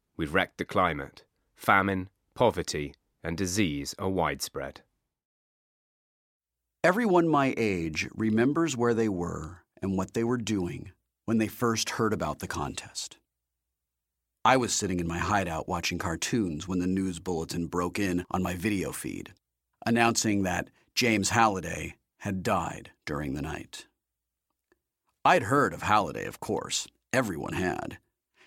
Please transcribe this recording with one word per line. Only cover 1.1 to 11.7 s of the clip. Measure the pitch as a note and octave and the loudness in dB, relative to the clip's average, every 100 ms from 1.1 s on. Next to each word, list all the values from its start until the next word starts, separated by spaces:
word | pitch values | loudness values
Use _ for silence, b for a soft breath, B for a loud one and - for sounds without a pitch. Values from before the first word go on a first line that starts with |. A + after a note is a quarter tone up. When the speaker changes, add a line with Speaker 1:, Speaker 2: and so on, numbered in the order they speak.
| - - _ _ | -14 -20 _ _
Speaker 1:
Famine, | - - G2 G2 F#2+ F#2 _ _ | -6 4 4 4 0 -4 _ _
poverty, | - A#2+ F2 D#2+ D#2 C#2+ - _ _ | 2 2 2 -4 -4 -6 -10 _ _
and | E2 E2+ | -6 -4
disease | F#2 G2 F#2 C#2+ C#2 - | -2 0 0 0 -6 -6
are | G2 | -4
widespread. | F#2+ D#2 C#2 - C#2 C2+ - _ _ _ _ _ _ _ _ _ _ _ _ _ _ _ _ _ _ _ _ | 0 0 -2 -8 -8 -10 -12 _ _ _ _ _ _ _ _ _ _ _ _ _ _ _ _ _ _ _ _
Speaker 2:
Everyone | E3 G3 A3+ F3 E3 | 4 4 6 6 6
my | C#3+ C3+ - | 4 4 2
age | A2 F#2 D#2+ D#2 - | 2 2 -2 -4 -6
remembers | - A2 A2 B2+ D3+ E3 B2 | -2 0 4 4 2 0 2
where | A#2+ | 2
they | A2+ A2 | 2 0
were | F2+ F2 D#2+ D#2 F2+ _ - | 0 -4 -6 -8 -12 _ -6
and | G2 F#2+ | -2 -2
what | F#2 | -2
they | A#2 | 0
were | A#2 B2 | 0 0
doing | G#2 G2+ F2 C#2 G2 - _ _ - | 0 -2 -2 -6 -12 -18 _ _ 0
when | A2+ | 2
they | A2 | 2
first | - A#2 | 0 0